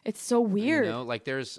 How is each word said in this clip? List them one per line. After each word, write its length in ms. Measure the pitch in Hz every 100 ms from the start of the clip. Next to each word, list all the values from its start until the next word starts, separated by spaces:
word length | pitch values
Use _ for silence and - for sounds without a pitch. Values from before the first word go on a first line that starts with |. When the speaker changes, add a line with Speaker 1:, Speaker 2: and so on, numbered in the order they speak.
Speaker 1:
It's 180 | - 214
so 180 | - 240
weird. 460 | 226 196 233 320 214
Speaker 2:
You 60 |
know, 100 | 117
like, 220 | 120 117
there's, 340 | - 135 123